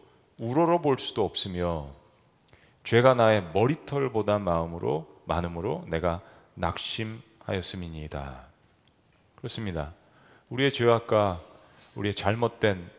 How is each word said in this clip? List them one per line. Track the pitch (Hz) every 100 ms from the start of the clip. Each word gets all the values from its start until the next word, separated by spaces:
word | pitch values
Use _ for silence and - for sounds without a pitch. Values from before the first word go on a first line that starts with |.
| _ _ _ -
우러러 | 117 139 170 170
볼 | 147 131
수도 | - -
없으며 | 92 - 98 90 87 82 69 - _ _ _ _ _ - _ _
죄가 | - 113 131
나의 | 123 110 107 85
머리털보다 | 95 123 156 - 143 131 113 104 104
마음으로, | 95 82 85 85 113 151 160 -
많음으로 | - 82 85 85 104 147 175
내가 | 82 85 85 - - _
낙심하였음이니이다." | - 87 - - - 110 113 - _ - 98 - 92 85 78 76 73 69 67 - _ _ _ _ _ _ _ _ -
그렇습니다. | 123 - 104 80 73 - _ _ - - _
우리의 | 123 139
죄악과 | - 120 113 - 107 101 87 - - - - -
우리의 | 117 101
잘못된 | 98 98 117 117 - 107 92 85